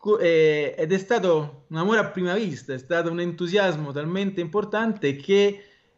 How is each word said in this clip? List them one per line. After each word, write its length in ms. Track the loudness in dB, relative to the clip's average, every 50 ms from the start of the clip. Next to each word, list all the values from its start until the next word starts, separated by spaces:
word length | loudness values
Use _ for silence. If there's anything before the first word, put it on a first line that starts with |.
co-, 180 | 0 0 2 4
eh, 560 | 4 4 6 6 6 4 4 2 0 -4 -2 -4
ed 140 | -2 0
è 60 | 0 -2
stato 680 | 0 0 0 0 2 2 2 2 0 -4 -10 -16 _ _
un 100 | -6 -2
amore 220 | 0 2 2 2
a 100 | 2 0
prima 240 | -2 -4 -2 -2 -2
vista, 400 | -2 -2 -4 -6 -8 -10 -10 -10
è 40 | -10
stato 320 | -4 -2 0 0 0 0
un 120 | -2 -2
entusiasmo 720 | -4 -4 -4 -6 -6 0 0 2 2 2 0 -2 -6 -6 -6
talmente 480 | -6 -4 -4 -4 -2 -4 -4 -4 -4
importante 760 | -6 -2 -2 -4 -2 -2 -2 -2 0 -2 -2 -2 -2 -2 -2
che 500 | -4 -2 2 4 4 4 4 0 -2 -14 _ _ _ _ _ _